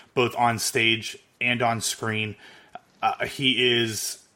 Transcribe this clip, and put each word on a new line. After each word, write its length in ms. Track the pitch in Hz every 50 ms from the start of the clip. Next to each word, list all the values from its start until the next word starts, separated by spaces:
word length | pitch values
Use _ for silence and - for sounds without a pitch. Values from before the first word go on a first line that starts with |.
| - _ _
both 220 | 131 120 117 -
on 220 | 117 120 120 117 107
stage 600 | - - - 123 113 113 113 113 107 - - - - _ _ _
and 220 | 120 123 123 117 123
on 180 | 117 117 110
screen. 560 | - - - - 117 113 107 110 110 107 98 - - - - - - _ _ - - _ _ _ -
Uh, 220 | - - - 120
he 540 | - - - - 131 117 113 127 123 120 120
is 380 | 117 113 110 101 - - - - - _ _